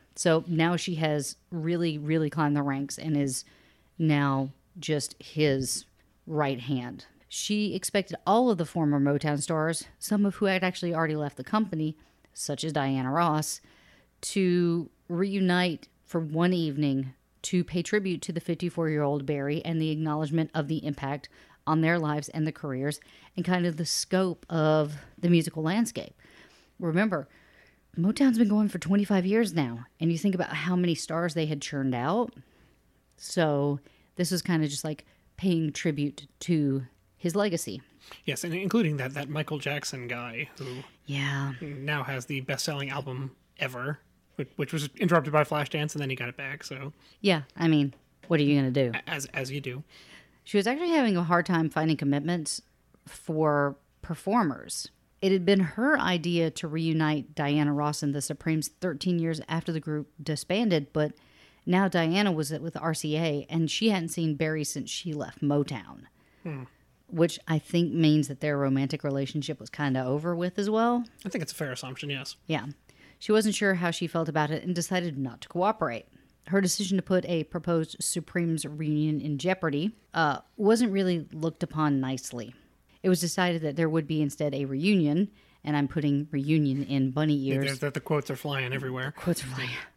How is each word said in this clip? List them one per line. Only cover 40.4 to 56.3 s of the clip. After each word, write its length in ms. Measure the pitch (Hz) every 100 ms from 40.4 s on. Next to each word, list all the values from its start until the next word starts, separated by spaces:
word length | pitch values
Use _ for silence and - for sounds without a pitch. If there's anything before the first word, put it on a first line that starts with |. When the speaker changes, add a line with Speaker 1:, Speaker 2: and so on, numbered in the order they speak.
| - -
Speaker 2:
who 60 | 135 127 - _ -
Speaker 1:
Yeah. 460 | 139 139 139 139 131
Speaker 2:
now 420 | 151 143 143 147
has 220 | 131 131 -
the 140 | 139
best-selling 480 | 131 135 - 143 139
album 440 | 139 139 131 135 - _ -
ever, 400 | 139 127 131 151 _ _ _ -
which, 120 | 135 -
which 160 | 143
was 160 | 160 143 -
interrupted 360 | 185 170 151
by 120 | 151
Flashdance, 480 | 147 151 139 151 151
and 60 | 151
then 80 | 139
he 80 | 127
got 120 | 120
it 80 | 120
back, 280 | 139 143
so. 280 | - 135 143 - - _
Speaker 1:
Yeah, 220 | 202 165 139 -
I 120 | 165
mean, 260 | 151 139 - _ _ -
what 100 | 165
are 40 |
you 120 | 143 143
gonna 140 | 135
do? 220 | 135 123
Speaker 2:
A-, 160 | 107 -
as, 160 | 156 -
as 160 | - 131
you 100 | 143
do. 220 | 139 127 - - - - - _
Speaker 1:
She 120 | - 202
was 100 | 196
actually 240 | 277 349
having 260 | 320 240 180
a 80 |
hard 220 | 165 175 -
time 220 | 170 160
finding 280 | - 160 151
commitments 640 | 139 143 151 175 147 - - _ _ _ -
for 680 | - - 156 156 147 143 139 _ _
performers. 880 | - 160 - 233 156 120 - - - _ _ _
It 120 | 190
had 120 | 190
been 160 | 175 202
her 380 | 165 208 269 311
idea 520 | 180 175 170